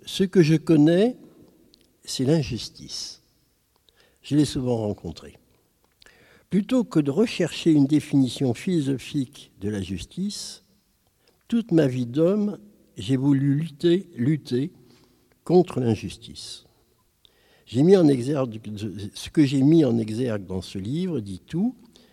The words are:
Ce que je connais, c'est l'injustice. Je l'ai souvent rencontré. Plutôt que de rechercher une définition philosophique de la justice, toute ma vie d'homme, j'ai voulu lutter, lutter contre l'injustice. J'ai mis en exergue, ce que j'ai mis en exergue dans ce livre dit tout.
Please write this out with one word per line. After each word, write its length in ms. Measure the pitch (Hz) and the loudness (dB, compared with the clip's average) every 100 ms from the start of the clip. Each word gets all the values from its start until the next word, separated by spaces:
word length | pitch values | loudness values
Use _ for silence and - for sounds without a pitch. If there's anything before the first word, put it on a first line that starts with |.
| - | -14
Ce 180 | - | -4
que 180 | 190 196 | 2 4
je 140 | 151 160 | 4 2
connais, 600 | - 156 156 175 240 - - _ - _ _ _ _ _ | 4 4 6 4 2 -2 -18 _ -20 _ _ _ _ _
c'est 220 | - - 131 | -12 -4 0
l'injustice. 960 | 165 123 113 - - - - - - _ _ _ _ _ _ _ _ _ _ | 2 0 -8 -12 -18 -16 -14 -14 -18 _ _ _ _ _ _ _ _ _ _
Je 140 | - 147 | -2 0
l'ai 100 | 139 | 0
souvent 320 | 143 123 117 | 0 -2 -2
rencontré. 600 | 107 98 85 - 71 _ _ _ _ _ _ _ - _ _ _ - | -2 -6 -10 -14 -20 _ _ _ _ _ _ _ -20 _ _ _ -4
Plutôt 340 | 190 202 254 | -2 0 -2
que 160 | 202 160 | 0 0
de 120 | 139 | 0
rechercher 600 | 151 240 - 165 - 170 | 0 -2 0 -4 0 2
une 140 | 151 135 | 4 4
définition 680 | 151 - 139 127 - 131 | 2 2 0 0 0 -4
philosophique 1000 | 113 190 170 135 131 - 147 127 - - _ | -2 -2 -2 -2 -6 -6 -8 -8 -12 -20 _
de 80 | 101 | -8
la 120 | 101 | -6
justice, 840 | 92 90 - - 202 - - - _ _ _ _ _ _ _ _ - | -6 -8 -10 -8 -8 -8 -14 -16 _ _ _ _ _ _ _ _ -4
toute 240 | 233 233 | -4 2
ma 160 | 160 139 | 2 2
vie 200 | 127 120 | 0 -4
d'homme, 500 | 139 170 208 208 175 - _ _ - | 0 0 0 -2 -6 -18 _ _ -14
j'ai 180 | 95 131 | -4 0
voulu 400 | 143 135 143 143 | 2 2 2 -2
lutter, 540 | 165 - 170 180 - - | -4 -4 0 0 -2 -2
lutter 560 | 131 151 - 123 160 - _ _ _ _ _ _ - | -2 -2 -2 -4 -4 -10 _ _ _ _ _ _ 2
contre 340 | 180 - 127 | 4 4 0
l'injustice. 840 | 120 107 90 - - - - - _ _ _ _ _ _ _ _ _ _ - | 0 0 -4 -14 -18 -18 -16 -18 _ _ _ _ _ _ _ _ _ _ -6
J'ai 180 | 117 | 2
mis 120 | 170 196 | 6 6
en 120 | 151 | 6
exergue, 500 | 131 127 147 131 110 107 104 107 98 104 | 4 0 -2 -4 -6 -12 -8 -8 -8 -12
ce 160 | - - | -14 -4
que 160 | 165 139 | 2 2
j'ai 160 | 139 | 4
mis 240 | 143 165 131 | 4 6 4
en 120 | 117 | 0
exergue 480 | 110 110 127 104 90 | -2 -4 -4 -6 -6
dans 160 | 92 | -8
ce 180 | - 101 | -8 -10
livre 420 | 101 156 185 139 | -6 -6 -4 -6
dit 180 | 98 92 | -8 -14
tout. 360 | - 165 240 - _ _ _ | -8 -2 -2 -4 _ _ _